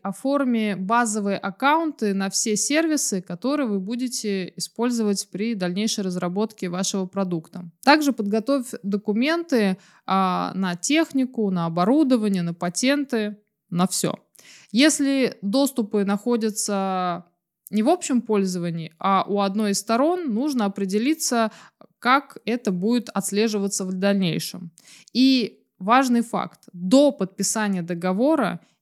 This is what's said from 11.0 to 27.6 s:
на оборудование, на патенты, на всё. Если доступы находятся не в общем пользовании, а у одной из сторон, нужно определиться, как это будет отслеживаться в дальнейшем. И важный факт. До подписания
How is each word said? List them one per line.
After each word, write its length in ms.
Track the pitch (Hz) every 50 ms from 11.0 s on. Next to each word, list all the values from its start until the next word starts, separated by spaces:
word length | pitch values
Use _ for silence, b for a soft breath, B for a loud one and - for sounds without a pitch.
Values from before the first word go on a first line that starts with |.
| 320 311 - 269 262 254 254 233 214 196
на 160 | 190 175 165
оборудование, 760 | 165 165 175 180 208 269 311 320 254 254 233 214 208 196 180
на 120 | 175 170 170
патенты, 840 | - 180 175 170 - - 254 285 294 277 269 247 226 214 208 208 208 _ _ _ _ _ _
на 160 | 175 175 180
всё. 300 | 185 - - - - - - _ _ b b b b b b b b
Если 640 | - 220 285 311 294 - 285 277 269 269 254 - - -
доступы 640 | - 202 196 269 285 269 - - 220 202 - 208 196
находятся 1200 | 196 202 202 - 240 240 226 220 220 202 - - - 202 196 196 190 185 185 180 180 175 180 175 _ _ _ _ _ _ _ _ - -
не 80 | 214
в 60 | 214 277
общем 320 | 359 359 - - 277 240
пользовании, 720 | - - 214 202 196 185 180 180 170 175 165 165 160 160 - -
а 260 | - 196 196 190 -
у 140 | - 196 202
одной 300 | 202 196 190 214 214 208
из 80 | 196 -
сторон, 560 | - - 226 233 277 320 359 359 349 277 202
нужно 320 | 214 277 311 277 247 208
определиться, 840 | 196 196 208 196 185 190 208 233 285 320 311 - - 254 233 226 214 B B B B _ - - _ _ _
как 380 | - 247 262 285 285 - - - -
это 260 | 208 233 254 - 214
будет 380 | 185 175 185 220 240 247 240 - -
отслеживаться 720 | 202 190 - 196 202 220 226 208 202 196 196 196 - 190
в 80 | 185 190
дальнейшем. 800 | 185 190 202 202 202 190 170 156 160 - - - 175 180 165 b b b b b b b b -
И 500 | 233 262 262 262 254 220 - - _ _ _ _ -
важный 420 | 185 202 233 262 277 254 240 233
факт. 480 | 233 - - 190 - - - _ _ - -
До 380 | 175 180 185 247 269 294 285
подписания 680 | 277 - 196 180 - - 196 - - 220